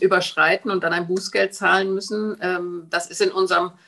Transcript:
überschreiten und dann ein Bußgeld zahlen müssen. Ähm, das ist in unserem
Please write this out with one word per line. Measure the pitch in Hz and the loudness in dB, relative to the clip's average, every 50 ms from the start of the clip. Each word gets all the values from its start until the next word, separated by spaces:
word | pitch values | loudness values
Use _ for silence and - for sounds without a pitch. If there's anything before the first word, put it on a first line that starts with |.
überschreiten | - 190 190 180 180 - - - 156 160 180 196 - 233 | 2 4 4 4 0 0 0 2 2 4 2 2 0 -2
und | 196 185 170 | -2 0 0
dann | 165 170 | 0 -2
ein | 175 175 | -2 -2
Bußgeld | 170 180 190 190 - - 196 196 190 196 | -2 -4 -4 -4 -2 0 0 0 0 -2
zahlen | - 208 180 180 190 196 196 190 | -2 0 2 2 4 2 0 -2
müssen. | 190 208 - 214 214 214 214 202 - | -4 -4 -6 -6 -4 -4 -4 -4 -4
Ähm, | - 180 180 175 175 175 175 175 165 165 | -4 -4 -2 -2 -4 -6 -8 -10 -10 -6
das | 175 175 175 - | -4 -4 -4 -4
ist | - - | -2 0
in | 208 185 | 0 0
unserem | 185 190 190 180 180 175 175 180 175 - _ | 2 2 2 2 2 2 2 0 -4 -10 _